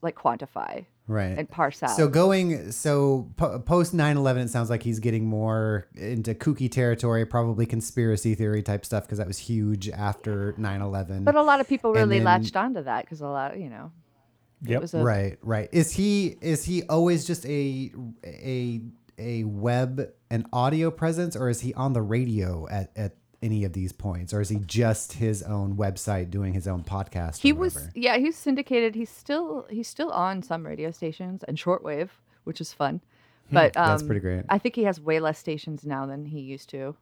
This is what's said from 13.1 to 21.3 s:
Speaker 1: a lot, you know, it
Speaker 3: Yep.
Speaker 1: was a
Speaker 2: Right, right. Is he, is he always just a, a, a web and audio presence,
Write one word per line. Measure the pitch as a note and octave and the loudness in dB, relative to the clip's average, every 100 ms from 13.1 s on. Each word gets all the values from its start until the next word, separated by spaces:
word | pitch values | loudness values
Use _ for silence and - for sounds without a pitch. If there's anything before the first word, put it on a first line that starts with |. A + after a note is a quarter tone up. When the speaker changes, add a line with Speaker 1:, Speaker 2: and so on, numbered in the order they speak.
| D#3+ | -8
Speaker 1:
a | C#3+ | -6
lot, | C#3 C3+ G3 | -4 -4 -6
you | E3 | -12
know, | G#2+ D3+ E3 _ _ _ _ _ _ | -12 -16 -18 _ _ _ _ _ _
it | A#2 | -2
Speaker 3:
Yep. | A#2+ | -2
Speaker 1:
was | E3+ E3 | 0 0
a | |
Speaker 2:
Right, | B2 G#2 G2 - | 2 2 0 -4
right. | G#2+ A2 G#2 | -2 -2 0
Is | E3+ D#3+ | 2 2
he, | - G3+ G3+ F#3+ - | 2 2 4 2 -2
is | D#3+ D#3 - | -2 -2 0
he | F3+ E3+ | -4 0
always | D#3 E3+ E3+ E3+ | 2 4 4 0
just | E3+ B2+ | -6 -2
a, | D3 C#3 C3 C3 - B2 A2+ | -2 -2 -4 -8 -10 -14 -14
a, | - - - B2+ B2 A#2 A#2 - _ _ | -16 -12 -6 -4 -2 -4 -8 -16 _ _
a | A2+ A#2 G#2+ | -6 -4 -2
web | G#2 A2 A#2+ B2+ C3 B2+ - _ | 0 2 2 2 -2 -6 -8 _
and | A#2 A#2 | -2 -2
audio | B2 B2+ D#3 E3 | 2 2 2 0
presence, | D#3+ E3 E3 F3 | 0 -2 0 -2